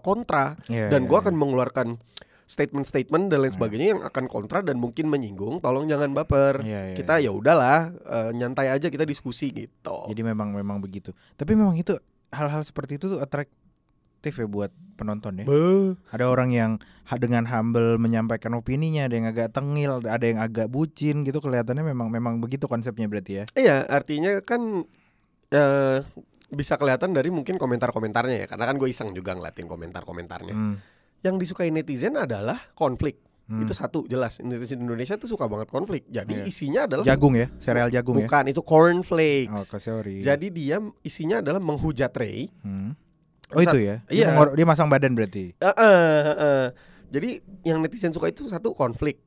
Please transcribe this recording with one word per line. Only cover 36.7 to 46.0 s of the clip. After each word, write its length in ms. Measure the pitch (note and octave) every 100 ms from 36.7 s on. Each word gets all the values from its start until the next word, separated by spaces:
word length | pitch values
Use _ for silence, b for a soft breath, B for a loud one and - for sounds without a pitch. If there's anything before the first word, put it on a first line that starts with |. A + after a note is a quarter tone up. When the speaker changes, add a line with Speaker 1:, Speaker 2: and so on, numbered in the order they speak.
| F#3
Speaker 1:
adalah 200 | C#4 C3
Speaker 2:
Jagung 300 | B2+ C3+ C#3+
ya, 120 | B2 A#2+ -
sereal 320 | - A#2+ A#2+
jagung 280 | B2 A#2+ A#2+
ya. 40 |
Speaker 1:
bukan, 240 | A2 D3 C3+
itu 140 | C#3
cornflakes. 1040 | - D#3 E3+ F3 F3+ E3+ D#3 C#3+ A#2+ G#2+ F#2+
Speaker 2:
Oh, 80 | G2+
sorry. 420 | - A2+ G#2 G2
Speaker 1:
Jadi 280 | A#2+ C#3+ F#3
dia 280 | E3+ C#3 E3+ G#3+ -
isinya 360 | D3+ - D#3 A3+
adalah 200 | D#3 F#3
menghujat 520 | E3+ D3 D#3+ C3 C3+
Ray. 380 | - A2 G#2+ C#3 _
Speaker 2:
Hmm. 360 | G#2 G2 G2 - _ _ _ _ -
Oh, 100 | -
Speaker 1:
Sat-, 100 | F3
Speaker 2:
itu 100 | C#3+
ya? 120 | G2+ G#2+
Dia 120 | - F3
Speaker 1:
iya. 100 | E3
Speaker 2:
mengor-, 260 | D#3 D3
dia 100 | C#3+
masang 220 | E3 D#3 D3+
badan 260 | C#3 C3+
berarti? 400 | A#2+ G#2+ G2+ F#2
Speaker 1:
Eh, 140 | - -
eh, 60 | -
eh, 540 | A3 F#3